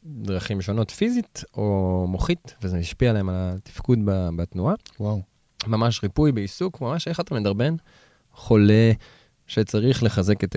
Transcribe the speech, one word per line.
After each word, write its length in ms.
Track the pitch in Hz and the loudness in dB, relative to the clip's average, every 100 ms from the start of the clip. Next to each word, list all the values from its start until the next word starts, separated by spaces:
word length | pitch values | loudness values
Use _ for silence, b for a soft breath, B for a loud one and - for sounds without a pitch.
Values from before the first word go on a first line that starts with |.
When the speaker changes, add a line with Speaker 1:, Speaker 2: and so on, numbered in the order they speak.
| 165 | -16
Speaker 1:
דרכים 560 | 139 104 95 90 101 | -12 -6 -6 -4 -6
שונות, 300 | 95 104 110 | -4 -4 -4
פיזית 520 | - 214 247 226 - - - | -2 -2 -2 -6 -12 -16 -6
או 480 | 104 98 92 92 90 | -2 0 0 0 -2
מוחית, 460 | 92 - - - - | -2 -2 -4 -6 -10
וזה 140 | 98 90 | -6 -4
השפיע 320 | 85 - 123 | -6 -2 0
עליהם 200 | 110 95 | 2 -2
על 60 | 92 | -2
התפקוד 640 | 92 92 - - - 120 101 | -4 -6 -12 -14 0 0 2
ב-, 240 | 95 90 85 | 0 -2 -4
בתנועה. 360 | 87 90 98 214 - _ | -6 -2 -2 -2 -8 _
Speaker 2:
וואו. 220 | 104 107 95 _ _ _ 107 | -4 -4 -8 _ _ _ -4
Speaker 1:
ממש 320 | 110 117 113 | 0 0 0
ריפוי 280 | 101 - 151 | -4 2 2
בעיסוק, 500 | 117 98 - 185 - | 2 -4 -4 -6 -4
ממש 260 | 120 160 160 | -6 -6 -6
איך 120 | 165 | -6
אתה 160 | 170 127 | -4 -2
מדרבן 400 | 101 98 127 160 b b b b b | 0 0 0 -2 b b b b b
חולה 580 | - - 113 104 107 113 110 b b b b _ | -20 4 6 8 8 6 4 b b b b _
שצריך 560 | - 107 107 117 131 | -2 0 2 2 2
לחזק 400 | 117 - 95 104 | 2 2 0 0
את 120 | 95 | 0